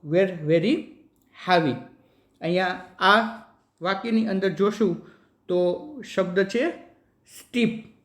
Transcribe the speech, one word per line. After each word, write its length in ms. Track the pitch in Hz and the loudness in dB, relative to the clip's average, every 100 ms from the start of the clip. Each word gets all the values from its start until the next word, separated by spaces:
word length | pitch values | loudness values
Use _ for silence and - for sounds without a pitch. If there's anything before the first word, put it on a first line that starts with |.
| 151 | 0
were 400 | 165 190 175 151 | 0 0 -2 0
very 260 | 165 190 320 - - _ _ _ - - | 2 2 0 -4 -20 _ _ _ -14 2
heavy. 260 | 180 156 123 - _ _ _ _ _ | 2 4 -2 -8 _ _ _ _ _
અહીંયા 400 | 165 180 185 180 - - | -4 -2 -2 -6 -12 0
આ 460 | 185 208 220 - - _ _ _ | 4 4 2 -8 -20 _ _ _
વાક્યની 460 | 170 190 233 220 220 | -4 -4 0 0 0
અંદર 220 | 190 190 | 0 -2
જોશું 600 | 156 202 214 214 160 - _ _ _ _ | 0 0 2 0 0 -10 _ _ _ _
તો 400 | 180 180 180 - 262 | 0 0 -2 -8 -16
શબ્દ 420 | - - 180 180 | -6 -2 0 0
છે 260 | 190 233 320 - - _ _ _ _ - | 0 0 -2 -4 -18 _ _ _ _ -20
સ્ટીપ. 580 | - 240 226 - - _ | -6 0 0 0 -14 _